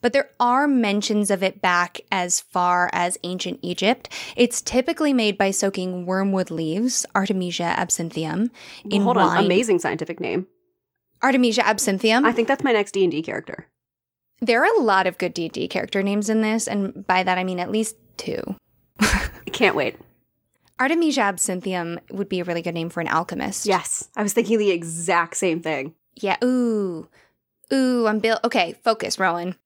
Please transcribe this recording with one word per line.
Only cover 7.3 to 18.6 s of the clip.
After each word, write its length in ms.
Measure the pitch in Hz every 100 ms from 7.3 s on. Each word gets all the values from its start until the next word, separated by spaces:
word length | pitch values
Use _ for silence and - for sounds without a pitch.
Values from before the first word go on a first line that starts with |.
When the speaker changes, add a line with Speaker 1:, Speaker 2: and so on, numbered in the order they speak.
| 190 180 175 170 -
Speaker 1:
absinthium, 760 | 175 - 165 160 156 165 233 - - -
Speaker 2:
Well, 80 | 202
Speaker 1:
in 100 | 202
Speaker 2:
hold 140 | 202 240
on, 80 | -
Speaker 1:
wine. 180 | 175
Speaker 2:
amazing 360 | 202 180 233 180
scientific 400 | 147 156 156 170
name. 260 | 175 107 190 _ _ _ _ _ _ _
Speaker 1:
Artemisia 400 | 262 262 247 220
absinthium? 600 | 214 220 - 196 220 226
Speaker 2:
I 80 | 285
think 160 | 240 226
that's 140 | 277
my 80 | 277
next 200 | 226 202
D 100 | 196
and 80 | 185
D 100 | 147
character. 440 | 160 - - - - _ _ _ _ _ _ _
Speaker 1:
There 220 | 240 233
are 120 | 339 453
a 20 |
lot 240 | 240 190 185
of 100 | 180
good 160 | 180
D 100 | 170 165
and 60 |
D 140 | - -
character 340 | 185 - 196
names 260 | 196 202 208
in 100 | 220
this, 280 | 214 220 220
and 360 | 202 196 - 196
by 180 | 185
that 120 | 185 180
I 60 |
mean 140 | 185 180
at 120 | 180
least 240 | 214 220 - _ -
two. 260 | - - - 196